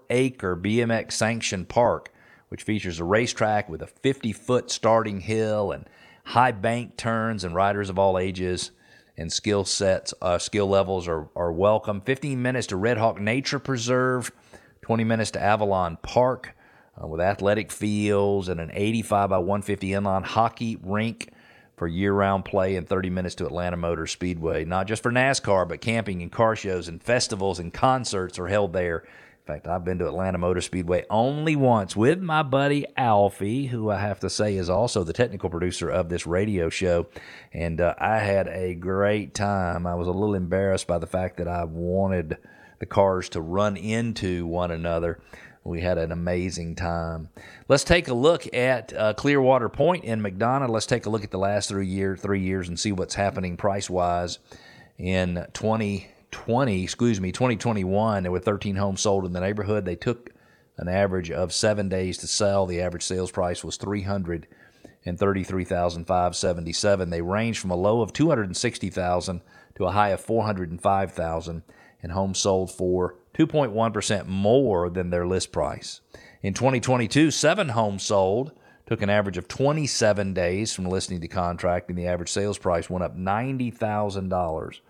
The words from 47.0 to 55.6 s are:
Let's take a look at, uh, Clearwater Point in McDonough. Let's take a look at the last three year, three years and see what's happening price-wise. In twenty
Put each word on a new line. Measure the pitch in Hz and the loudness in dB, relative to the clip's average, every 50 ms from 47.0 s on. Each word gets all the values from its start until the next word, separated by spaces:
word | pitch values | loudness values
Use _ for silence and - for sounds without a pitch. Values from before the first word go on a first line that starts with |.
| 82 82 82 82 78 - - - - - - - - | -4 -4 -6 -8 -10 -12 -16 -20 -20 -20 -20 -14 2
Let's | - 135 143 | 2 2 2
take | - - 170 180 170 | 4 4 2 2 4
a | 135 123 | 0 0
look | 120 131 160 170 160 - - - | 4 4 4 4 4 -2 -4 -2
at, | 123 123 131 127 117 110 - | 0 2 2 2 0 -2 -6
uh, | - 90 107 107 107 | -4 0 0 0 0
Clearwater | - - 143 143 139 131 127 131 127 117 98 | 2 2 2 4 6 6 6 6 4 2 0
Point | - - 147 170 180 165 - | 0 2 2 2 2 0 -2
in | 113 113 110 | -4 -2 -2
McDonough. | 104 98 90 95 113 120 131 143 139 120 | -2 -4 -2 0 0 0 2 0 0 0
Let's | 110 110 - | 0 -2 0
take | - 127 113 - | 0 -2 -2 0
a | 104 | -2
look | 110 107 101 | -2 -2 -4
at | - | -4
the | - 92 | -2 0
last | 95 98 104 101 - - | 0 2 2 0 0 -2
three | 101 98 98 92 | -2 -2 -2 -2
year, | 95 98 95 98 92 | 0 0 0 -2 -2
three | 90 - 98 101 98 | -4 -2 -2 0 0
years | 92 92 95 95 87 87 | 0 0 -2 -2 -2 -4
and | 85 - | -6 -4
see | - 107 | -2 -2
what's | 98 90 85 - - | -2 -2 -2 -4 -2
happening | 104 101 98 - 98 92 90 85 | -2 0 0 0 -2 -4 -6 -6
price-wise. | - - 101 98 101 - - 90 90 87 87 87 87 87 85 76 - _ _ - - - - - - - - _ - | -2 0 0 0 0 -4 -2 -2 0 2 2 0 0 -2 -4 -6 -12 _ _ -20 -20 -20 -20 -20 -20 -20 -20 _ -6
In | 87 92 92 92 90 90 87 87 - - | -4 0 0 2 2 0 -2 -4 -6 -8
twenty | - - | -8 -4